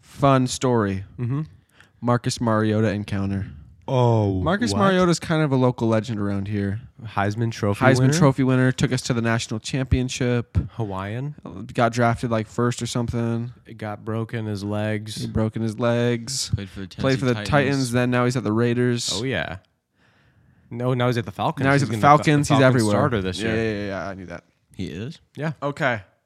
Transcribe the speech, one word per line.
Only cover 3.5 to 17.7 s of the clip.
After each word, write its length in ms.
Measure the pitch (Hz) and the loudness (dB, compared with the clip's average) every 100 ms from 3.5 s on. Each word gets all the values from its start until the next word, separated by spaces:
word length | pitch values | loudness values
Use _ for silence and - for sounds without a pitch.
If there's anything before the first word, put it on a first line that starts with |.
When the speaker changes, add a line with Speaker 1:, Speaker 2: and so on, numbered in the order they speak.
| - - - - | -14 -20 -18 -2
Speaker 2:
Oh, 520 | 131 123 113 101 95 | 2 4 4 2 2
Speaker 1:
Marcus 300 | 143 202 233 | 0 0 0
Speaker 2:
what? 60 | 196 | 2
Speaker 1:
Mariota's 400 | 196 185 180 165 | 4 4 4 2
kind 240 | - 160 | 0 0
of 80 | 156 | 2
a 60 | 131 | 2
local 320 | 127 120 117 | 2 2 2
legend 320 | 110 104 107 | 0 0 -4
around 260 | 101 101 98 | -2 -2 -4
here. 320 | 104 101 107 - - | -2 -2 -4 -8 -16
Speaker 2:
Heisman 460 | 110 101 101 107 117 | -10 -2 -2 -2 -4
Trophy 340 | - 104 101 | -2 -2 4
Speaker 1:
Heisman 140 | 131 127 | 4 6
Speaker 2:
winner? 100 | 135 | 4
Speaker 1:
Trophy 320 | 156 147 135 | 6 4 4
winner. 260 | 131 127 127 | 2 4 2
Took 220 | 123 127 | 2 -2
us 100 | 123 | -2
to 100 | - | -2
the 100 | 120 | -2
national 360 | 117 113 - 110 | 0 -2 -2 -8
championship. 960 | - 143 131 127 127 - 123 120 117 - - | -4 -4 0 0 0 -2 0 0 0 -4 -4
Speaker 2:
Hawaiian? 600 | - 107 95 98 113 143 147 - 90 120 | -6 -6 -6 -8 -8 -10 -12 -16 -14 -10
Speaker 1:
Got 180 | - 117 | 0 0
drafted, 380 | 117 117 117 123 | 4 2 2 -2
like, 160 | 113 107 | -2 -4
first 340 | - 120 120 | -2 -2 -2
or 40 | 120 | -4
something. 680 | 127 117 120 117 117 120 120 - | -4 -4 -4 -4 -4 -6 -12 -20
Speaker 2:
It 120 | 113 | -12
got 260 | 110 107 | -12 -10
broken 420 | 107 110 110 117 107 | -6 -6 -6 -6 -6
his 160 | 101 | -6
legs. 540 | 101 104 107 107 107 104 | -4 -4 -2 -4 -6 -10
Speaker 1:
He 100 | 120 | -6
broken 340 | 113 110 113 | -2 -2 -2
his 180 | 113 104 | -6 -2
legs. 720 | 120 120 120 120 117 135 - | 0 2 0 -2 -4 -8 -4
Speaker 3:
Played 140 | - 98 | -4 -6
for 120 | 101 | -12
the 40 | 95 | -12
Speaker 1:
Played 320 | - 135 131 | -4 -2 0
for 60 | 127 | 0
Speaker 3:
Tennessee 0 | |
Speaker 1:
the 80 | |
Speaker 3:
Titans. 140 | 117 104 | -2 0
Speaker 1:
Titans. 400 | 147 135 | 0 2